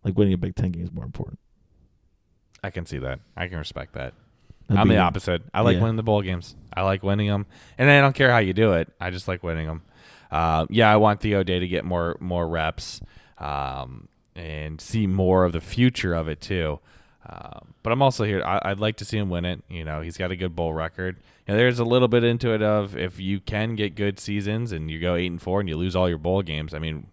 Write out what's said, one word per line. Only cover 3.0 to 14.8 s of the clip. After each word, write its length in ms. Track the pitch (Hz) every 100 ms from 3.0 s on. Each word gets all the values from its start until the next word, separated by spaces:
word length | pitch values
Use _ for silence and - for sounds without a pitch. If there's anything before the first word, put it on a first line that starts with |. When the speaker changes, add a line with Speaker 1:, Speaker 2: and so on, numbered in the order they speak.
| 65 65 _ -
Speaker 2:
I 100 | 92
can 100 | 85
respect 340 | 73 - 67
that. 200 | - 65 - _ _ _ - -
Speaker 1:
That'd 120 | 98
Speaker 2:
I'm 80 | 110
Speaker 1:
be 60 |
Speaker 2:
the 60 | 107
Speaker 1:
a 40 |
Speaker 2:
opposite. 380 | 87 98 - 87 -
I 60 | -
like 160 | 117 90
Speaker 1:
yeah. 60 |
Speaker 2:
winning 140 | 113 113
the 60 |
bowl 200 | 110 104
games. 340 | 95 90 87 - -
I 80 | -
like 200 | 95 98
winning 260 | 98 101 104
'em. 180 | 101 101 - - -
And 100 | 135
I 100 | 143
don't 140 | 139
care 160 | 131 135
how 60 | 120
you 140 | 98
do 200 | 92 110
it. 160 | 87 82 _
I 100 | 90
just 180 | 92 -
like 140 | 92
winning 240 | 85 82 78
'em. 140 | 80 - _ - - _
Uh, 360 | 76 82 80 80
yeah, 220 | 110 110
I 40 | 107
want 240 | 107 104
Theo 220 | 110 101
Day 160 | 95 90
to 80 | 90
get 160 | 90
more, 320 | 90 87 85 -
more 280 | 90 87 85
reps, 520 | 82 78 - - - - - _ _
um, 720 | 73 71 69 65 64 60 50 _ _
and 460 | - 82 76 78 78